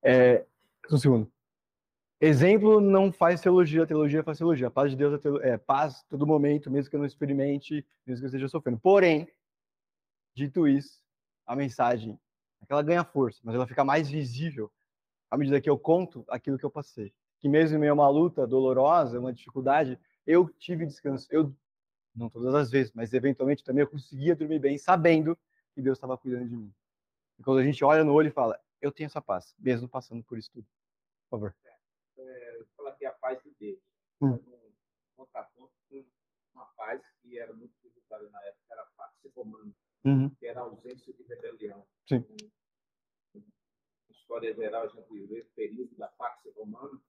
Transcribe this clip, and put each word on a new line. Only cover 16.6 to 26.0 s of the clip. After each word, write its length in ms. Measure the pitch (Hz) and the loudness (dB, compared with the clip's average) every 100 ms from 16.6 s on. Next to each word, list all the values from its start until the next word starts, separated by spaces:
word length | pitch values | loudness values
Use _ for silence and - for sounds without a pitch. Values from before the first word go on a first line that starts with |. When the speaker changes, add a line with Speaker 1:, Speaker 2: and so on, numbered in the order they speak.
Speaker 1:
eu 60 | 143 | -6
passei. 420 | 151 139 - 104 _ _ _ | -12 -16 -14 -16 _ _ _
Que 80 | 143 | 0
mesmo 280 | 151 160 156 | 2 4 2
em 40 | |
meio 120 | 147 | 2
a 20 | |
uma 140 | 147 143 | 4 4
luta 380 | 143 170 165 123 | 4 2 0 0
dolorosa, 720 | 131 131 127 139 175 139 120 | 2 2 2 4 2 0 -4
uma 140 | 127 | -8
dificuldade, 680 | 120 - - 131 143 143 127 _ _ | -10 -12 -8 0 0 0 -6 _ _
eu 240 | - 165 175 | 2 2 2
tive 380 | - - 170 160 | -2 -10 -8 -8
descanso. 400 | 139 147 135 - | -8 -8 -8 -4
Eu, 240 | 156 151 135 _ _ _ _ _ | -2 -2 -4 _ _ _ _ _
não 140 | 113 117 | -14 -12
todas 240 | 117 123 | -8 -2
as 160 | 139 135 | 0 0
vezes, 220 | 135 120 | 0 -2
mas 200 | 113 113 | -6 -4
eventualmente 520 | 127 127 131 131 143 | -2 -2 -2 -2 -2
também 180 | - 131 | -2 -2
eu 60 | 143 | -2
conseguia 460 | 147 - 135 147 165 | -4 -16 -6 -2 -2
dormir 240 | 156 156 | -2 -2
bem, 180 | 139 143 | -2 -4
sabendo 580 | - 185 156 160 156 170 _ _ _ | 0 2 4 4 2 -6 _ _ _
que 80 | - | -6
Deus 160 | 131 | -4
tava 180 | 131 | -4